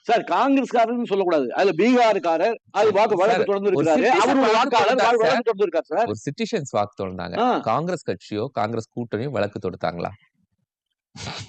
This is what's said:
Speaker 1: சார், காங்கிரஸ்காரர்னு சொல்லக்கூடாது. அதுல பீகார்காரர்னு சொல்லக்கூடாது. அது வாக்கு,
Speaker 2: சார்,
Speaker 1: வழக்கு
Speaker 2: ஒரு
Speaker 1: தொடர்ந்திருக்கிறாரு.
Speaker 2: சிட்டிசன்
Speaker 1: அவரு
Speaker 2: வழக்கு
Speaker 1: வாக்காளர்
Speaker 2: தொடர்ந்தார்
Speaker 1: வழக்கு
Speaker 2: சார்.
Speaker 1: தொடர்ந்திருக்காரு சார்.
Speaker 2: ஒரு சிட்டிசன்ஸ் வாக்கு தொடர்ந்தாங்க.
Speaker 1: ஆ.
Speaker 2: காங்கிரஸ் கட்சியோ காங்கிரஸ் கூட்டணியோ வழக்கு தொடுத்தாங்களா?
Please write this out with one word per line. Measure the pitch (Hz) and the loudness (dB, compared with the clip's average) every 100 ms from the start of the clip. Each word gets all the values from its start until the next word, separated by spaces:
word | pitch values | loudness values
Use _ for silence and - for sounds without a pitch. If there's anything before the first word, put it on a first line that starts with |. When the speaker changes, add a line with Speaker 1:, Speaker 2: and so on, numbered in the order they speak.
Speaker 1:
சார், | - 220 | 0 0
காங்கிரஸ்காரர்னு | - 180 269 277 240 240 226 240 240 | 2 0 2 2 2 2 2 0 -2
சொல்லக்கூடாது. | 196 180 160 123 | -2 0 0 0
அதுல | - 196 | 0 0
பீகார்காரர்னு | 160 220 247 226 196 170 160 202 226 | 2 2 4 4 2 0 0 0 -2
சொல்லக்கூடாது. | _ | _
அது | 190 214 | 0 2
வாக்கு, | 190 220 180 | 4 2 2
Speaker 2:
சார், | |
Speaker 1:
வழக்கு | 196 196 | 2 2
Speaker 2:
ஒரு | 208 | 0
Speaker 1:
தொடர்ந்திருக்கிறாரு. | 196 202 180 156 156 | -2 0 0 2 2
Speaker 2:
சிட்டிசன் | 185 - | 2 2
Speaker 1:
அவரு | 233 269 | 2 2
Speaker 2:
வழக்கு | 247 226 | 2 2
Speaker 1:
வாக்காளர் | 262 240 208 | 2 2 2
Speaker 2:
தொடர்ந்தார் | 254 220 240 | 2 2 2
Speaker 1:
வழக்கு | 220 | 2
Speaker 2:
சார். | 226 233 | 2 0
Speaker 1:
தொடர்ந்திருக்காரு | 202 202 165 - | 0 0 -2 -2
சார். | 165 185 | -2 -2
Speaker 2:
ஒரு | 113 | -4
சிட்டிசன்ஸ் | - 143 226 214 139 | -8 -6 -4 -4 -4
வாக்கு | 110 104 - | -4 -4 -4
தொடர்ந்தாங்க. | 98 92 87 90 | -8 -8 -8 -2
Speaker 1:
ஆ. | 247 190 | 0 0
Speaker 2:
காங்கிரஸ் | 113 120 175 175 - | -2 -2 -2 -6 -6
கட்சியோ | 95 - 104 131 | -10 -8 -8 -6
காங்கிரஸ் | 117 107 113 110 | -4 -4 -4 -8
கூட்டணியோ | - 117 104 135 | -10 -6 -6 -6
வழக்கு | 120 101 104 | -4 -4 -4
தொடுத்தாங்களா? | 95 87 82 85 90 101 _ _ _ _ _ _ _ _ _ - - - | -8 -6 -6 -6 -8 -10 _ _ _ _ _ _ _ _ _ -16 -14 -10